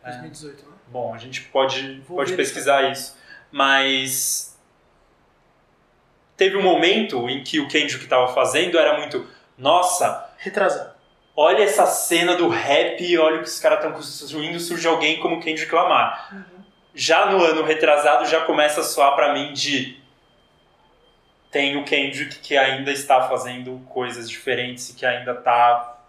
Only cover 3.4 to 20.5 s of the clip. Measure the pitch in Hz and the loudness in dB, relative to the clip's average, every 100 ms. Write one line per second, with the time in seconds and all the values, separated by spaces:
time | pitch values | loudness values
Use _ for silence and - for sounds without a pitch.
3.4 | _ 143 135 135 135 131 131 131 - - | _ 0 2 4 2 0 -2 -4 -4 -6
4.4 | - _ _ _ _ _ _ _ _ _ | -8 _ _ _ _ _ _ _ _ _
5.4 | _ _ _ _ _ _ _ _ _ - | _ _ _ _ _ _ _ _ _ 0
6.4 | 190 196 185 160 170 220 196 131 120 135 | 2 4 2 4 2 2 -2 -4 -4 -6
7.4 | - 156 139 151 143 135 - 127 123 135 | -4 -4 0 -2 -2 -6 0 0 2 0
8.4 | 123 147 175 170 147 - - - - - | 0 0 2 2 2 0 -4 -8 -10 -20
9.4 | _ _ 131 175 180 - 110 101 - _ | _ _ 2 2 2 0 -2 -2 -12 _
10.4 | 196 202 185 - - _ _ _ _ - | -8 -2 -2 -2 -8 _ _ _ _ 2
11.4 | 156 208 202 202 160 - - 170 175 175 | 4 4 4 4 2 0 0 0 2 2
12.4 | 170 - 139 147 170 - 175 170 156 160 | 2 0 0 2 2 -4 0 2 4 2
13.4 | - - 160 156 156 151 - - 143 151 | -6 0 2 2 -2 -8 -12 -14 -10 -8
14.4 | 156 170 170 165 165 160 151 160 170 165 | -6 -6 -6 -2 0 2 0 -2 -4 -4
15.4 | 160 160 - 165 180 131 113 - - 196 | -6 -6 0 0 4 2 2 -4 -14 -18
16.4 | - - - _ _ 147 131 165 202 196 | -20 -20 -20 _ _ -8 2 4 4 4
17.4 | 165 156 156 156 160 147 147 147 151 160 | 4 2 0 2 4 4 4 2 2 0
18.4 | 160 151 151 156 - - 139 143 147 139 | 2 2 2 2 -4 2 4 4 2 0
19.4 | 139 - 147 139 131 - _ _ _ _ | -4 -6 -2 -2 -4 -14 _ _ _ _
20.4 | _ | _